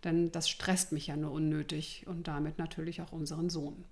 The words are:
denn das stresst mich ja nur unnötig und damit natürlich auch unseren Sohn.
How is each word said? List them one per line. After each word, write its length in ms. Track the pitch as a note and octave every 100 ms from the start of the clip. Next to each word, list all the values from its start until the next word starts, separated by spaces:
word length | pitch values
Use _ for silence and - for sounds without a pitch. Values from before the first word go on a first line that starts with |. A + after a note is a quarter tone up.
denn 280 | F3+ E3 E3+
das 160 | E3 D#3
stresst 440 | - - F#3 -
mich 160 | D3+ -
ja 80 | D3
nur 160 | D3+
unnötig 720 | C#3+ D#3 D3+ D3 D3+ D#3 - -
und 200 | E3+ E3+
damit 320 | D3 D3+ D#3
natürlich 440 | E3 - D#3+ E3
auch 100 | E3
unseren 380 | E3 D3 D#3 E3+
Sohn. 340 | E3 C#3+ F#2+ F2